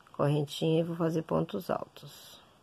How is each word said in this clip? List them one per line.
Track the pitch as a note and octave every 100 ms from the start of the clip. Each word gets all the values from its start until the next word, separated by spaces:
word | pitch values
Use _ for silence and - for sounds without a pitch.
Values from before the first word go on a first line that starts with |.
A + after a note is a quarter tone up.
| -
correntinha | - C#3+ D3 C#3+ - D#3+ D#3+
e |
vou | E3+
fazer | E3+ E3 D#3+
pontos | D#3+ E3 E3 G3+ F3
altos. | - - - C#3+ - - - - -